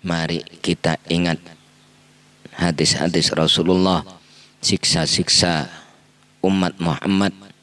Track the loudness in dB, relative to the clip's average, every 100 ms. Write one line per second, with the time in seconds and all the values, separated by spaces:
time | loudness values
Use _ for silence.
0 | -4 -4 -2 -6 -8 -10 -4 -2 -2 -4
1 | -2 0 0 -2 -8 -20 _ _ _ _
2 | _ _ _ _ -20 -4 -2 0 0 0
3 | 0 0 0 0 2 2 2 4 4 0
4 | -4 -18 -20 -20 -20 _ -2 -2 0 0
5 | 0 -2 2 2 2 0 -4 -12 -20 _
6 | _ _ _ _ 0 2 0 0 -2 -2
7 | 0 2 0 -2 -20 -20